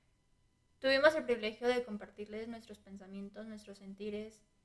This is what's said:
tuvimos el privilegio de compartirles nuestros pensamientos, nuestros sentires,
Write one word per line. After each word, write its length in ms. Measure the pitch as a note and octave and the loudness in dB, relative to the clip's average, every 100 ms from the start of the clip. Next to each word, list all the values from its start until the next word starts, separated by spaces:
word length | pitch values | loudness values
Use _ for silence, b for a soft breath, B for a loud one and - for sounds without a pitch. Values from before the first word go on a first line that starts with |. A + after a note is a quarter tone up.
| _ _ _ _ _ _ _ _ | _ _ _ _ _ _ _ _
tuvimos 360 | C4+ C4+ D4+ D#4 | 4 8 8 6
el 80 | B3 | 0
privilegio 420 | A#3 G#3+ A3 A#3+ | 0 0 0 2
de 160 | B3 | 2
compartirles 640 | A#3+ G#3 - - G#3 G#3 A3+ | 0 -6 -8 -12 -10 -8 -8
nuestros 300 | A3+ A3+ G#3 | -10 -12 -18
pensamientos, 680 | G3 G3 F#3+ G3 G3+ G3+ A3 | -16 -16 -12 -10 -10 -12 -12
nuestros 320 | G#3+ G#3 G3+ | -12 -14 -16
sentires, 600 | G3 G3 G#3 G#3 A3 - _ _ | -14 -8 -6 -6 -8 -12 _ _